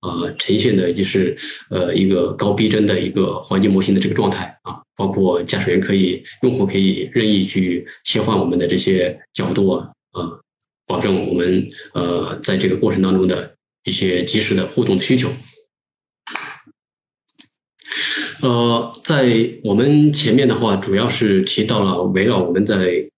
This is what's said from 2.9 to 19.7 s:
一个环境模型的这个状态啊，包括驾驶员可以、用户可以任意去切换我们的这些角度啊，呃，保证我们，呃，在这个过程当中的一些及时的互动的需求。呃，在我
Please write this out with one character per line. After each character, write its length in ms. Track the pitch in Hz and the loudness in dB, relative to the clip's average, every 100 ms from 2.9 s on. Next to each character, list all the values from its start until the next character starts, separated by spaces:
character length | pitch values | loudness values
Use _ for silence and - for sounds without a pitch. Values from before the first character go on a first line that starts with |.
| 95 | 0
一 100 | 98 | -2
个 280 | - 92 - | 0 -2 -2
环 220 | - 95 | -2 2
境 100 | 98 | 4
模 80 | 95 | 2
型 140 | 95 | 2
的 80 | 95 | 2
这 80 | 95 | 2
个 60 | - | 0
状 160 | 101 | 0
态 260 | 95 90 - | -2 -8 -14
啊， 180 | - 90 _ - | -16 -16 _ -6
包 120 | 98 | -4
括 340 | 95 95 87 | 0 0 0
驾 160 | 87 101 | -2 -2
驶 100 | 95 | 0
员 100 | 90 | 0
可 140 | 95 | 2
以、 300 | 98 92 90 - - | 2 2 -2 -8 -2
用 100 | 127 | -2
户 120 | 123 95 | 0 -2
可 100 | 98 | 2
以 320 | 95 - - | 0 0 -2
任 140 | - 110 | 0 2
意 160 | 101 | 2
去 420 | 95 95 92 87 - - | 0 0 0 -2 -6 -8
切 160 | - 113 | -4 -2
换 180 | 104 101 | 0 0
我 80 | 92 | 0
们 120 | 90 | 0
的 80 | 87 | 0
这 80 | - | 0
些 440 | - 95 87 - - | 0 0 0 -4 -12
角 220 | - - | -6 -4
度 160 | 98 95 | 0 0
啊， 220 | 87 - _ _ | 0 -6 _ _
呃， 280 | 92 85 - _ _ _ _ _ | -10 -10 -12 _ _ _ _ _
保 120 | 90 | -4
证 280 | 101 92 - | 0 0 0
我 80 | 87 | -2
们， 340 | 87 92 98 - - | 0 0 -2 -10 -10
呃， 460 | - 87 87 - - | -6 -4 -4 -4 -6
在 140 | - 95 | -4 -2
这 100 | 95 | 0
个 80 | 92 | 0
过 160 | - | 0
程 80 | 95 | 0
当 140 | 95 | 2
中 140 | 95 92 | 2 2
的 280 | 90 - _ _ _ | -2 -6 _ _ _
一 80 | - | -6
些 320 | 95 95 90 | -2 0 0
及 180 | 90 110 | 0 -2
时 140 | 107 95 | 0 0
的 100 | 90 | 0
互 180 | - | -2
动 140 | - 95 | 0 0
的 60 | |
需 120 | - 127 | 2 0
求。 140 | 123 - - - _ _ _ _ _ _ - 339 - - _ _ _ _ _ _ _ - - - _ _ - - - - - - | 0 -6 -14 -20 _ _ _ _ _ _ -14 -12 -12 -18 _ _ _ _ _ _ _ -16 -16 -16 _ _ -10 -6 -4 -6 -8 -4
呃， 520 | 127 120 120 117 117 - | 0 2 2 0 -4 -6
在 560 | - 151 127 113 113 - | 0 2 4 4 0 -2
我 80 | 107 | -2